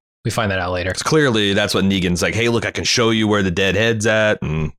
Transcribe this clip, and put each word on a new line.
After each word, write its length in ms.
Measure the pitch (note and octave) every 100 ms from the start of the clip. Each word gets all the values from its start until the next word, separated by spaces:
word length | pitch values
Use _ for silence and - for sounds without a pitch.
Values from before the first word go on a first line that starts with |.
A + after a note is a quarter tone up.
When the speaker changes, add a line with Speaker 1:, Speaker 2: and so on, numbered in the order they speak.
| _ _ A#2
Speaker 1:
we 40 |
find 220 | A2+ G#2+
that 80 | F#2+
out 140 | F2+
later. 180 | F2+ F#2
Speaker 2:
It's 100 | F2+
clearly, 520 | - D#3 C#3+ A2 G2+
that's 200 | G2 G#2
what 120 | G#2 F#2+
Negan's 360 | G2 F2+ F2
like, 140 | F#2 F#2
"Hey, 140 | A#2
look, 160 | A#2 G2+
I 60 |
can 120 | -
show 280 | F2 - A2+
you 160 | A2 G#2+
where 140 | G#2
the 60 | F#2+
dead 240 | F2 G2 F#2
head's 300 | A2+ A2+ G#2+
at." 360 | A2 G#2+ G#2+
And 320 | - D#2 D#2